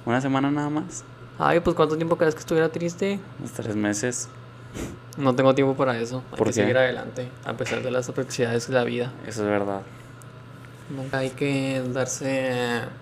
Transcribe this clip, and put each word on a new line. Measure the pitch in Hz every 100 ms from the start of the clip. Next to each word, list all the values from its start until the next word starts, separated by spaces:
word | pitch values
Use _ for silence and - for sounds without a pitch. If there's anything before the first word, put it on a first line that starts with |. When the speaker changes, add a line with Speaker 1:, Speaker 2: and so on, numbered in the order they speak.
Speaker 1:
¿Una | - 123
semana | 135 135 139
nada | 147 147
más? | 151 175 - - - - -
Speaker 2:
Ay, | 147 165
pues, | 170 165
¿cuánto | 156 156
tiempo | 165 170
crees | 165
que | 160
estuviera | - 160 160
triste? | 170 170 170 196 202 - -
Speaker 1:
Unos | -
tres | - 107 104
meses. | 104 104 123 120 - - - - - - - - - -
Speaker 2:
No | 135
tengo | 123 131
tiempo | 135 135
para | 131 135 117
eso. | 117 127 -
Hay | -
Speaker 1:
¿Por | 107
Speaker 2:
que |
Speaker 1:
qué? | 104
Speaker 2:
seguir | 104 127
adelante, | 127 120 120 120 123 -
a | -
pesar | 120 123 117
de | 123
las | 123 123
adversidades | 127 135 - 117 117 -
de |
la | 131
vida. | 120 120 123 - -
Speaker 1:
Eso | 110
es | 104
verdad. | 104 101 98 98 - - - - - - - - - - 139
Speaker 2:
Nunca | 131 135
hay | 131
que | 123 143 139 135 131 127
darse | 127 127 - 135 135 131 123 120 117 123 -